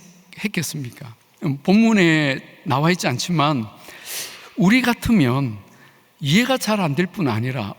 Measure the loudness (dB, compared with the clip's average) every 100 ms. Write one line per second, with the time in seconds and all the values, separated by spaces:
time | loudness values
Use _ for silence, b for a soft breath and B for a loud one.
0 | -14 -20 _ -10 -6 -6 -6 -8 -10 -14
1 | -20 -20 _ _ -6 -4 2 4 4 4
2 | 4 4 2 -2 -8 -14 -2 0 2 2
3 | 0 -2 -2 0 2 0 -4 -12 B B
4 | B B B B B 0 2 4 2 -2
5 | 2 2 4 2 -2 -6 -16 b b b
6 | b b 0 2 2 -2 0 -2 0 -2
7 | -4 -2 -2 -2 -2 -4 -6